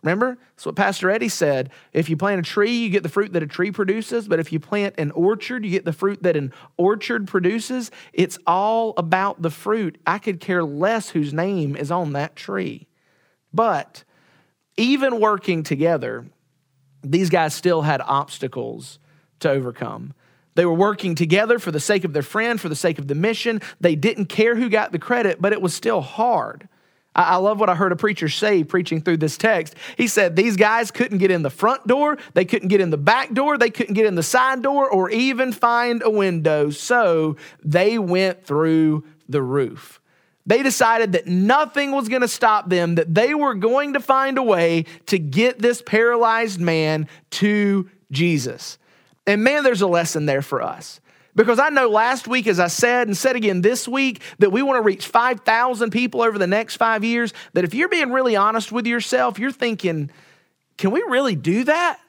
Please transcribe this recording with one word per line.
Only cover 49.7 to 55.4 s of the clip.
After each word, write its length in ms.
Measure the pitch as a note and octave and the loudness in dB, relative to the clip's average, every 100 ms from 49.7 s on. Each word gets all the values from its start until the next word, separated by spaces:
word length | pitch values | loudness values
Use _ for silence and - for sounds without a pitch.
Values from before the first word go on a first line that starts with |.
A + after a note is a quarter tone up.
| G#3+ | 2
a 60 | F#3+ | 2
lesson 380 | E3+ E3 D#3 D3 | 2 0 -2 0
there 160 | C3+ | -2
for 200 | C#3+ C3+ | -2 -4
us. 380 | - - - - _ _ _ - | -4 -8 -16 -20 _ _ _ 2
Because 220 | A3+ A#3 | 4 4
I 120 | D4 | 4
know 200 | C#4 B3 | 4 4
last 380 | G#3 A#3 C4 A3+ | 4 2 -2 -2
week, 180 | B3+ G#3+ | -2 0
as 140 | F3+ | 2
I 80 | F3 | 0
said 400 | - A#3+ B3 A#3 | 2 2 2 0
and 100 | G3 | 0
said 180 | C4 B3 | 0 2
again 260 | G#3+ F#3 | 0 2
this 260 | G3 B3 - | 2 0 -4
week, 340 | C4 C4+ G#3 - - | -2 -2 -4 -16 2
that 120 | G3+ | 2
we 100 | G#3+ | 4
wanna 200 | C#4 C4 | 2 2
reach 260 | G#3+ G3 - | 2 -2 0
five 320 | A#3 B3 A#3+ | 2 2 0